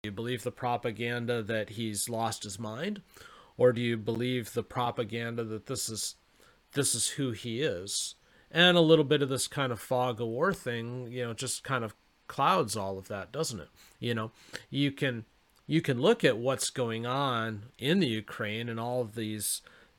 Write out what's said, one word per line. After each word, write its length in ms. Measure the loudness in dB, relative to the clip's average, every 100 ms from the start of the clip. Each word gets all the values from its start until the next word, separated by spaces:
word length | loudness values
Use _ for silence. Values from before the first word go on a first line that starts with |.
you 80 | -8
believe 320 | -6 -4 -4
the 100 | -6
propaganda 880 | -4 -2 -2 -2 -4 -4 -2 -2 -2
that 280 | -2 -2 -4
he's 400 | -4 -4 -4 -4
lost 320 | -2 -2 -4
his 160 | -10 -10
mind? 420 | -8 -6 -6 -6 -12 -20 -20 -20 -8 4
Or 160 | 6
do 80 | 6
you 160 | 2 0
believe 560 | 0 -2 0 -2 -2
the 100 | -4
propaganda 800 | -4 -2 -2 -2 -4 -4 -4 -4
that 220 | -4 -6 -6
this 220 | -6 -6
is, 280 | -6 -8 -10 _ _ -20 _ _
this 220 | 0 0
is 140 | 2 -2
who 220 | -2 -2
he 320 | -4 -4 -2
is? 520 | -2 -2 -4 -4 -6 -10 _ -20 _
And 260 | 6 8 8
a 60 |
little 220 | 10 8
bit 180 | 8 4
of 80 | 2
this 180 | 0 -2
kind 240 | 0 0
of 80 | -2
fog 400 | 0 0 0 0
of 80 | -2
war 240 | 0 0
thing, 560 | 0 -4 -4 -6 -8 -8
you 140 | -6
know, 80 | -6
just 320 | -4 -4 -4
kind 180 | -2 -2
of 120 | -2 -8 _ _ -8
clouds 480 | 2 4 4 2 -2
all 220 | -4 -6
of 100 | -8
that, 240 | -8 -6
doesn't 280 | -4 -4 -6
it? 80 | -12 _ -20 -8
You 160 | -2
know, 160 | -2 -4 -10 -16 -16 -6
you 220 | 0 0
can, 320 | 0 -2 -2 -8 _ _ _ -2
you 140 | 0
can 200 | 2 2
look 240 | 4 6
at 120 | 4 4
what's 340 | 0 0 -2
going 360 | -2 -2 -2 -2
on 580 | 0 0 0 -2 -6 -12 -4
in 220 | 2 4
the 60 | 4
Ukraine 640 | 0 -4 -6 -4 -4 -4
and 100 | -4
all 220 | -2 -2
of 140 | -2
these, 480 | -4 -4 -2 -4 -4 -8 -20 -20